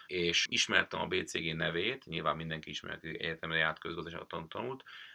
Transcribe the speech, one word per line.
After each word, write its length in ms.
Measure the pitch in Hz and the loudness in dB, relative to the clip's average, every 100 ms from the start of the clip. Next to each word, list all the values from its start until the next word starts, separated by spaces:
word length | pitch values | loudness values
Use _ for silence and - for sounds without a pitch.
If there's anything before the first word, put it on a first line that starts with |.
| - | -4
és 380 | 87 85 - - | 0 4 4 4
ismertem 520 | 117 - 92 - 90 | 2 6 4 4 0
a 60 | 87 | 0
B 160 | 92 | 0
C 100 | 85 | 0
G 220 | 87 82 80 | -2 0 0
nevét, 500 | 82 82 107 135 - | 0 2 0 -2 -4
nyilván 300 | 82 78 80 | -2 0 0
mindenki 340 | 82 80 80 | -2 -6 -6
ismeri, 260 | 78 85 80 | -8 -8 -8
aki 280 | 80 - | -8 -4
egyetemre 340 | 82 82 82 80 | -4 -4 0 4
járt, 220 | 80 - | 4 2
közgazdaságot 480 | 82 85 82 85 - | -4 -6 -6 -8 -8
tan-, 220 | 85 80 | -8 -6
tanult, 340 | 101 120 131 - - - | -6 -6 -8 -12 -16 -18